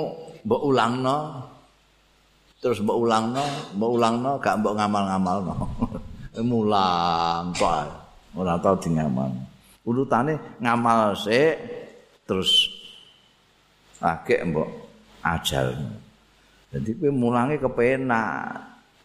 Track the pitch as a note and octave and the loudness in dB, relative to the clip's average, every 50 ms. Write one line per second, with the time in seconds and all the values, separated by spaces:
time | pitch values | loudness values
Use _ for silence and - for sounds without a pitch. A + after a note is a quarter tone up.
0 | D#3 - E2 - - - - - - G#2 A#2+ - - C#3 C3 A#2+ A2 A#2 A#2+ C3 | 0 -2 -6 -10 -14 -16 -18 -10 0 0 2 2 4 4 4 4 4 2 2 0
1 | C3 C3 C#3 D3+ D3+ D#3 D3+ C3 B2 - - - - _ _ _ _ _ _ _ | 0 0 0 -2 -4 -6 -10 -12 -14 -16 -18 -20 -20 _ _ _ _ _ _ _
2 | _ _ _ _ _ _ _ _ _ _ _ _ - B2 A2+ G2+ G#2 A2 F#2+ A#2+ | _ _ _ _ _ _ _ _ _ _ _ _ 0 0 0 2 0 0 2 2
3 | A#2 A#2 A2 A2 A2+ A#2 B2+ C3+ C#3+ C#3+ C#3 D3 - - F2+ G2+ A2+ A#2 B2 A#2 | 2 4 4 2 2 0 -2 -2 -4 -4 -4 -6 -10 -8 -4 -2 0 0 2 4
4 | A#2 A2+ A#2 A#2+ B2+ C#3 C#3 C3 - G#2 F#2+ G#2 G#2+ G2+ G#2 G#2+ G#2+ G#2 G#2 G2+ | 4 2 2 0 0 -2 -2 0 0 0 0 2 0 0 0 0 0 0 2 0
5 | G2 F#2+ F#2+ F#2+ F#2+ F2+ F#2 G2+ F#2 D#2+ D#2 - G2+ - - - A#2+ - - - | 0 0 0 0 0 0 0 -2 -2 -4 -4 -4 -6 -6 -4 -4 -4 -4 -4 -10
6 | - - - - - - - A2 A2+ B2 A#2+ A2+ G#2+ G#2 G#2 G2 F#2+ F2+ F2 E2+ | -12 -12 -14 -14 -16 -12 -8 -4 -2 0 2 2 2 4 4 4 4 2 2 2
7 | E2+ F2 E2+ E2 E2+ E2+ E2+ E2+ F2 F2+ E2+ - G#2 F2 E2 D2+ D2 D2 - - | 2 2 2 2 2 0 0 -2 -4 -4 -2 0 2 2 2 0 -2 -6 -10 -14
8 | - - - - - - - F2 F#2 F2 E2+ F2 - G2 F#2+ F#2 - E2+ E2 D#2 | -18 -20 -20 -20 -20 -14 -8 -4 -2 0 0 2 4 4 2 4 2 0 0 0
9 | D#2 D2 B1+ B1+ C2+ C2 B1+ B1+ C2 - - - _ - - _ _ A2+ A#2+ C3 | 0 0 0 -2 -2 -4 -4 -8 -10 -12 -16 -20 _ -20 -20 _ _ -2 0 0
10 | C3+ B2 A#2+ A2+ C3 D#3 D#3 - - - - - A#2 A#2+ A#2 A#2 A#2+ A#2 A#2 A2+ | 0 2 2 2 2 0 -2 -4 -6 -14 -12 -4 0 0 0 2 2 4 4 4
11 | A2 G#2 F#2+ F2 - G2+ A2+ B2+ D3+ D#3+ D3 - - - - - - - - - | 4 2 0 0 0 2 4 4 4 4 2 -2 -6 -12 -12 -12 -14 -16 -20 -20
12 | - _ _ _ _ - G2+ F#2 E2+ F2+ G#2 - - - - - - - - - | -20 _ _ _ _ -2 -2 0 4 4 4 4 4 2 -4 -14 -20 -20 -20 -20
13 | - - _ _ _ _ _ _ _ _ _ _ _ _ _ _ _ _ - - | -20 -20 _ _ _ _ _ _ _ _ _ _ _ _ _ _ _ _ -12 -4
14 | E2 E2+ E2 - - - - - D#2+ F2 D2+ D2+ D2 - - - - - - - | -2 -2 -2 -2 0 0 0 0 0 -2 -2 -2 -2 -4 -6 -12 -18 -20 -20 -20
15 | - - - - - E2 E2 - - - - C2+ C2 B1+ B1+ C#2+ C2+ A1+ G#1+ - | -20 -20 -20 -4 -2 -2 -2 0 -2 -2 0 0 0 0 -2 -6 -8 -8 -10 -14
16 | - - _ _ _ _ _ _ _ _ _ _ _ _ C3+ C#3 G#2 G#2+ A2+ - | -18 -20 _ _ _ _ _ _ _ _ _ _ _ _ -8 -6 -4 -4 -4 0
17 | D#3 C#3+ C#3+ B2+ A#2+ A#2+ A#2+ A#2+ A#2+ C#3 D3+ C3+ C3 A#2+ - B2 A#2 B2+ C3+ C3 | 0 0 2 2 2 2 2 2 2 0 0 -2 -2 -2 0 2 2 2 2 0
18 | C3+ B2+ A#2 A2+ A2 F#2+ C#2 C2 - - - - - - - - _ _ _ _ | 0 0 0 0 0 -2 -4 -6 -8 -8 -10 -12 -14 -18 -20 -20 _ _ _ _